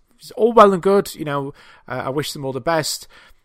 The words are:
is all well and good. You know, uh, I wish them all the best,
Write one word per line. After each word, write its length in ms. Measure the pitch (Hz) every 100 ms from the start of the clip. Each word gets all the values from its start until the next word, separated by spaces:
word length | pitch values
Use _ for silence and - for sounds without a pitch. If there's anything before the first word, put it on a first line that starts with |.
| _ _
is 120 | -
all 200 | - 226
well 200 | 226 208
and 100 | 190
good. 320 | 190 202 -
You 100 | - 151
know, 280 | 143 139 - - - -
uh, 160 | 127 135
I 20 |
wish 240 | 135 139
them 120 | 151
all 80 | 135
the 80 | 131
best, 460 | 123 165 147 - - - - _